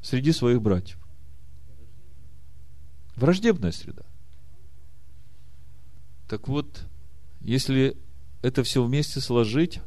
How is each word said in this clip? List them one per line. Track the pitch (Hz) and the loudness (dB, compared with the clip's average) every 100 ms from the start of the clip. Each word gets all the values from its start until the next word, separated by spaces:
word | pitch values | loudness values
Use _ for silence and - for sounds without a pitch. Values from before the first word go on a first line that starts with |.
среди | - 127 139 | 0 2 4
своих | 165 123 120 | 6 6 6
братьев. | 107 90 90 - - - - - - - - - - - - - - - - - - - - - - | 6 4 2 -6 -8 -8 -8 -8 -8 -8 -8 -8 -8 -8 -8 -8 -8 -8 -8 -8 -8 -8 -8 -8 -8
Враждебная | - 131 185 226 185 95 | 4 6 6 6 4 2
среда. | - - - - - - - - - - - - - - - - - - - - - - - - - - | -2 -6 -8 -8 -10 -8 -8 -8 -8 -8 -8 -8 -8 -8 -8 -8 -8 -8 -8 -8 -8 -8 -8 -8 -8 -6
Так | 107 - | -6 -2
вот, | 139 147 - - - - - - - | -2 -2 -6 -8 -8 -8 -8 -10 -8
если | - 127 135 131 131 - - - - - | 0 2 4 4 4 2 -8 -8 -8 -2
это | 123 131 | 0 2
всё | 123 135 | 2 4
вместе | 120 139 151 - | 4 4 2 -2
сложить | - 120 110 120 175 - | 2 4 6 6 2 2